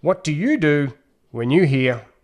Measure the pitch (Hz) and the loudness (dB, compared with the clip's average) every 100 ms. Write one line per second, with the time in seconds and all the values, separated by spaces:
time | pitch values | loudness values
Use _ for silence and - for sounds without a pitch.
0 | 151 185 160 151 226 302 156 147 139 - | -2 -4 -4 -2 -2 0 2 0 -2 -8
1 | _ _ _ 117 117 156 165 135 127 117 | _ _ _ -8 0 2 4 2 0 -4
2 | - _ | -10 _